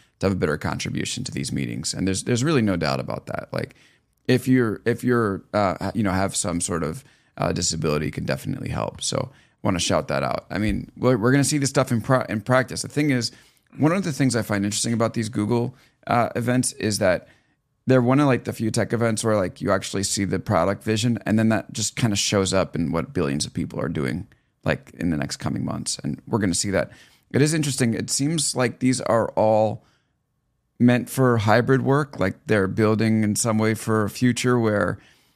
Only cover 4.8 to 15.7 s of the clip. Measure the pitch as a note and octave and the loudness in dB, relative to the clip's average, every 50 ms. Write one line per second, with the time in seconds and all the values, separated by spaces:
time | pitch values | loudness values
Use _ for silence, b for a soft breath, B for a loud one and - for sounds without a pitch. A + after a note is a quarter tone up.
4.8 | - A2+ A#2 - - B2 B2 A#2+ A2+ G2+ G2 F2 - - - G#2 G#2 F#2 E2+ - | -2 -2 -2 0 0 2 2 2 2 2 0 -2 -6 -2 0 2 2 2 0 0
5.8 | F2 G2 - G#2+ G#2+ F#2+ F2+ F#2+ G2 F#2+ - - - F#2+ F2 E2+ E2 - F2 E2 | -4 -4 -2 0 0 0 2 0 0 0 -2 -4 -4 -2 -2 -2 -2 -2 -2 -2
6.8 | D#2 D2 E2 - - b b b b b b - - - F2+ - F2+ - - D#2+ | -2 -4 -6 -8 -14 b b b b b b -4 -4 -2 -2 -2 -2 -4 -4 -2
7.8 | D#2 D#2 D2 D2+ D#2 D#2+ - - D#2+ - - C#2 - G1+ G1+ - - - - - | -2 0 0 0 -2 -4 -6 -6 -4 -4 -4 -4 -4 -8 -8 -6 -6 -6 -4 -4
8.8 | G#1+ - - - - - - G1+ - - b b b b b b - G#2 F#2+ F2 | -4 -6 -6 -8 -8 -6 -4 -4 -6 -6 b b b b b b -2 -2 -2 0
9.8 | - - F#2 D#2 D2 - C#2+ C2+ C2+ C2 - - - - - F2+ G#2+ G#2+ F#2+ F#2 | 0 0 0 -2 -2 -2 -4 -2 -2 -2 -4 -6 -6 -6 -6 -2 -2 -2 -2 -2
10.8 | - - - - - B2 C3 G#2+ G#2 B2 C3+ C#3+ C3+ C3 D3+ D3 C#3 C3+ - C#3 | -4 -8 -10 -2 0 2 2 2 2 4 4 4 2 2 0 0 -2 0 0 0
11.8 | C3 - B2 A2+ G2+ - C3 B2+ - - G2+ A2 - - B2+ C3 B2+ - E2 - | 0 0 0 -2 0 2 0 0 0 -2 -6 -6 -2 2 2 2 2 0 -4 -8
12.8 | - - - D3 D3+ D3+ C3 B2 A2+ - b b b b b b b _ - - | -8 -6 -2 0 0 2 2 0 -2 -4 b b b b b b b _ -4 0
13.8 | B2+ D#3 F3 G3+ F#3 F3 C3+ - C#3 B2+ A2+ A#2 G#2 - G#2+ G2 G2+ G#2 G#2 - | 2 2 2 2 -2 -4 -2 0 0 2 2 0 -2 0 0 0 0 0 -2 -2
14.8 | - A2+ A#2 A2 A2+ A2+ - A#2+ A2 G#2+ - G#2+ G#2 G#2+ A#2+ A#2 A#2+ B2 | -2 -2 0 0 0 0 0 -2 -4 -4 -2 -2 0 0 0 0 0 -2